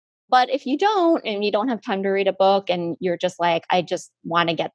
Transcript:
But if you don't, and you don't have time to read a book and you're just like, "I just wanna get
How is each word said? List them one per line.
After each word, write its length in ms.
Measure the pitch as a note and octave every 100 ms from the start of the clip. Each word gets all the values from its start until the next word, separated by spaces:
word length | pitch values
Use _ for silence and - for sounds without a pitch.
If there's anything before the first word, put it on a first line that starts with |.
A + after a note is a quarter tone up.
| _ _ -
But 200 | B3+ B3
if 160 | C#4 B3
you 120 | D4
don't, 440 | G4+ G#4 E4 E4 -
and 180 | G3+
you 80 | G#3
don't 160 | G3+ C4
have 140 | G#3+
time 220 | B3 G3
to 60 | G3
read 180 | G3 F#3+
a 60 |
book 360 | F#3 F#3+ G3 G3
and 260 | F3+ E3+ -
you're 180 | F#3 F3
just 220 | F3+ -
like, 260 | E3+ E3 -
"I 120 | F3+
just 300 | D3+ F3 - _
wanna 300 | - E3 E3+
get 180 | D#3+ D#3